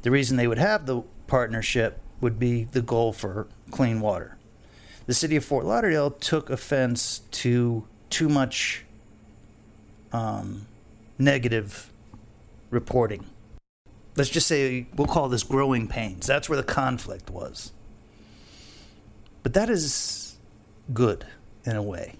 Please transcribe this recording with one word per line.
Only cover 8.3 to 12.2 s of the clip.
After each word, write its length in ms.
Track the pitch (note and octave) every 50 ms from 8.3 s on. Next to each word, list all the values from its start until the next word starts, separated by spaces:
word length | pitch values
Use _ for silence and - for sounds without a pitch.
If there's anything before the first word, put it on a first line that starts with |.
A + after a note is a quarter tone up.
| D3+ C#3+ C3+ B2+ - - - - - - - - - - - - - - - - - - - - - - - - - - - - - - - -
um, 540 | - A#2 A2+ A2 G#2+ G#2 G2 G2 G2+ G2 G#2 - - - - - - - - - - -
negative 720 | C3 C#3 C#3 C#3 A#2+ B2 A2+ A2+ G#2 G2+ - - - - - - - - - -